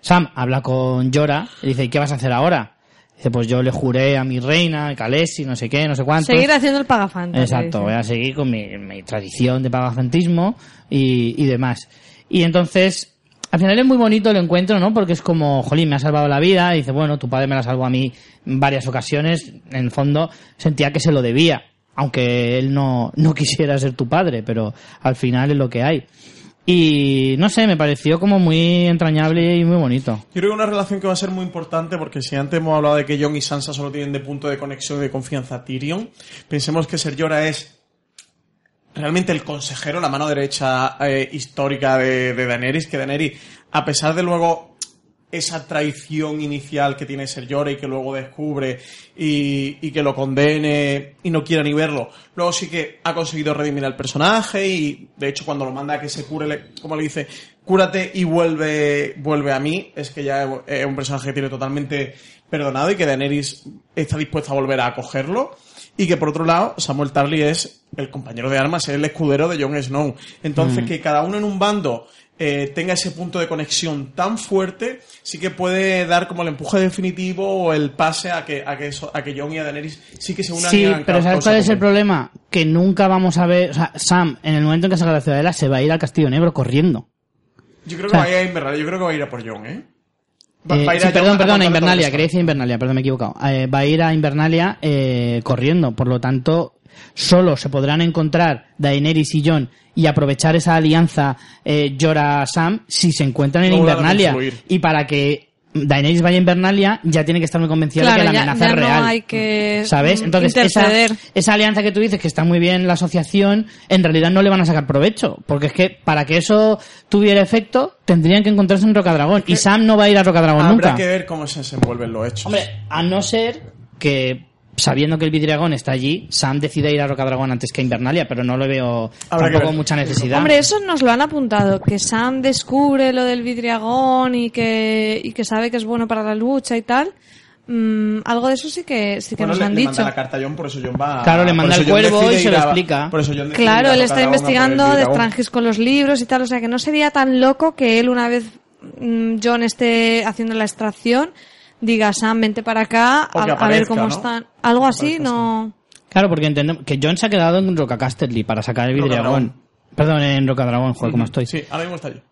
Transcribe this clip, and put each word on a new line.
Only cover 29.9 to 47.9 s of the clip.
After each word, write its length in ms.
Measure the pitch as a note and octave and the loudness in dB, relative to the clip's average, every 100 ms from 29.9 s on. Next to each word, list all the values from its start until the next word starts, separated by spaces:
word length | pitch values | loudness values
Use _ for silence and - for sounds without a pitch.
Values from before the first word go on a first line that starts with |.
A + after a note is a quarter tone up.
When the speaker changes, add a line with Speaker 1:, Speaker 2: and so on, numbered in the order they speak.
| B2 B2+ G#2+ - | 0 -2 -6 -6
Speaker 3:
Yo 80 | F#3 | -4
creo 100 | G3 | -2
que 40 | G#3+ | 0
una 120 | G#3+ | -2
relación 340 | G#3 G3 G3 | -2 -4 -4
que 60 | F#3+ | -2
va 60 | |
a 20 | F#3 | -2
ser 140 | G3 | -4
muy 120 | F#3 | -6
importante, 540 | F#3 E3+ D#3 D#3+ E3 F3 | -8 -10 -6 -6 -4 -8
porque 240 | D#3 C#3+ | -8 -8
si 140 | C3 C#3 | -6 -4
antes 240 | C#3 E3 | -2 -2
hemos 160 | D#3+ D#3 | 0 0
hablado 180 | D3+ D3 | 2 0
de 80 | C#3 | 0
que 160 | D3 | -2
Jon 140 | D3 D3+ | -2 -4
y 60 | |
Sansa 320 | C#3 C#3+ C3+ | -6 -6 -8
solo 180 | C#3 C#3+ | -8 -8
tienen 220 | C#3+ C#3+ | -8 -6
de 60 | C#3 | -8
punto 280 | C3+ C#3+ D3 | -8 -8 -6
de 120 | C#3 | -6
conexión 400 | C#3+ C3+ - C#3+ | -8 -10 -8 -6
y 20 | |
de 80 | C#3 | -4
confianza 460 | C3+ B2+ C#3+ B2+ B2+ | -6 -8 -8 -8 -12
a 100 | - | -10
Tyrion, 460 | C3 C#3+ F3 A3+ _ - - _ | -8 -6 -6 -8 _ -20 -20 _
pensemos 380 | D3 C#3 D#3 D#3+ | -6 -2 -2 -2
que 140 | E3 | -4
Ser 200 | D#3 C3+ | -6 -4
Jorah 280 | D#3+ D#3 D#3 | -2 0 -2
es 320 | D3 - _ _ _ _ - _ _ _ _ _ _ _ | -4 -14 _ _ _ _ -20 _ _ _ _ _ _ _
realmente 380 | - D3 F3 F#3 | -10 -4 -2 -2
el 120 | D#3+ | -4
consejero, 560 | - D3 C#3 C3+ D#3 D#3+ | -6 -10 -10 -10 -8 -4
la 100 | E3 | -4
mano 180 | C#3 D3+ | -4 -4
derecha, 720 | C#3+ C#3 C#3 C3+ B2+ C3 - | -2 -4 -4 -2 0 -2 -2
eh, 280 | C#3+ C3+ C3 | -2 -2 -4
histórica 680 | D3 B2+ - C#3 C#3 C3+ C3 | -8 -14 -6 -4 -2 0 2
de, 360 | B2+ C3 B2+ | 2 0 -2
de 120 | A#2+ B2+ | -2 -2
Daenerys, 420 | A#2+ B2 D3 D#3+ | -2 -2 -4 -4
que 100 | C#3 | -8
Daenerys, 420 | C3+ C#3+ D#3 C3 - - _ | -6 -4 -6 -8 -20 -20 _
a 120 | - - | -4 -2
pesar 280 | C#3+ D#3 D#3+ | -2 -2 -2
de 80 | |
luego 460 | F3 E3+ E3+ D#3+ - _ - _ _ _ _ | -2 0 0 -2 -6 _ -18 _ _ _ _
esa 340 | E3+ - E3 C#3 | -8 -8 -8 -8
traición 760 | D#3 D3+ C#3 - D#3 D#3 D3+ | -4 -4 -6 -8 -6 -4 -6
inicial 560 | D3 C#3+ C#3+ D3 C#3+ C#3 | -6 -8 -8 -2 -2 -2
que 80 | C3 | -10
tiene 200 | C#3 C3+ | -10 -10
Ser 220 | - B2 | -12 -6
Jorah 220 | C#3+ C#3+ | -4 -4
y 60 | C#3 | -6
que 100 | |
luego 260 | C#3+ | -6